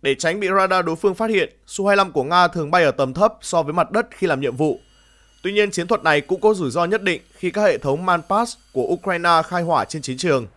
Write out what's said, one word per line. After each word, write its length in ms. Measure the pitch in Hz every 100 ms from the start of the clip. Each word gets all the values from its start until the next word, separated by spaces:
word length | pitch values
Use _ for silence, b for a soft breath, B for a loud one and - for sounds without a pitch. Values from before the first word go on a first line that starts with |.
Để 140 | 143 135
tránh 240 | 165 190
bị 80 | 196 196
radar 280 | 190 185 175
đối 100 | 165
phương 200 | 202 185
phát 140 | 226
hiện, 240 | 208 160 _ _
su 200 | - 196
hai 100 | 202
lăm 140 | 190
của 120 | 147
Nga 240 | 135 175 175
thường 240 | 175 147
bay 120 | 175
ở 80 | 160
tầm 220 | 131 135
thấp 200 | 131 208 214
so 220 | - 170
với 100 | 147
mặt 180 | 165 165
đất 160 | - -
khi 160 | - 185
làm 140 | 139
nhiệm 140 | 139 127
vụ. 240 | 156 - _ b b b b b
Tuy 80 | -
nhiên, 200 | 202 208
chiến 160 | 196 175
thuật 160 | 214
này 180 | 160 147
cũng 200 | 147 185
có 120 | 214
rủi 160 | 208 151
ro 160 | 127 170
nhất 180 | 214
định 180 | 190 165 _
khi 200 | _ 180
các 100 | 202
hệ 160 | 208 -
thống 280 | 143 143 185
Manpass 520 | 170 165 202 233 - _
của 100 | 135
Ukraine 580 | 120 175 196 175 175 165 160
khai 180 | 180
hỏa 220 | 170 156 -
trên 160 | 156
chiến 160 | 135 127
trường. 300 | 175 135 113